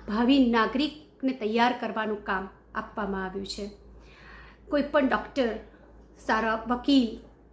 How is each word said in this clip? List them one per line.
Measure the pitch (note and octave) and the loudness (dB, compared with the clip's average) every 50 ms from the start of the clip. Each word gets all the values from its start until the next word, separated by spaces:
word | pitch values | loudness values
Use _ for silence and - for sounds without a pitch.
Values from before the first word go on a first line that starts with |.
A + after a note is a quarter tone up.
| - - | -8 -4
ભાવિ | G3+ A3 A#3+ A#3 C#4 C#4 C4 A#3 | 0 2 4 6 6 6 6 4
નાગરિકને | A3+ A#3 A3 G#3+ - B3 D4+ D4+ - - - - - - - C4 B3+ | 4 4 2 2 0 0 -2 -2 -4 -8 -18 -20 -12 -6 -4 -4 -4
તૈયાર | - A3 G#3 A3 A#3 A#3 B3 B3 B3 | -2 -2 -2 2 2 2 2 2 0
કરવાનું | A#3 A3 G3 A3 A3 G#3+ G#3+ G#3 - | -4 -6 -6 -4 -4 -4 -6 -6 -4
કામ | - G3 F#3 F#3+ F#3+ - - - - - | -4 -4 -4 -4 -8 -12 -18 -20 -14 -12
આપવામાં | A3 A3 - - - G#3 G3 G3 F#3+ F#3+ | -12 -12 -10 -8 -6 -6 -4 -4 -4 -6
આવ્યું | F#3 F#3 G3 G3 F#3+ | -6 -8 -8 -10 -10
છે. | - - G3+ G#3 - - - - - - - - - - - - - - - - - - - - | -10 -10 -10 -12 -12 -16 -20 -20 -20 -20 -20 -20 -20 -20 -20 -20 -20 -20 -20 -20 -20 -20 -6 -2
કોઈ | - D4 | 0 0
પણ | C4+ D4 - D4+ C4+ B3+ | 0 2 2 2 2 2
ડૉક્ટર, | A3 - - - - C#4+ B3+ A3+ G#3 G#3+ - - - - - - - - - - - - - | 2 0 -2 -2 -2 -2 0 0 -2 -6 -10 -16 -20 -20 -20 -20 -20 -20 -20 -20 -20 -8 -4
સારા | - A#3 A3 A3+ A3 A3 A3+ A3+ A#3 | 0 0 0 2 0 -2 -2 -2 -4
વકીલ, | B3 A#3+ - - C#4+ C4+ A#3+ G#3+ - - - - - - - - | -4 -2 2 4 4 4 4 2 -2 -8 -14 -20 -20 -20 -20 -20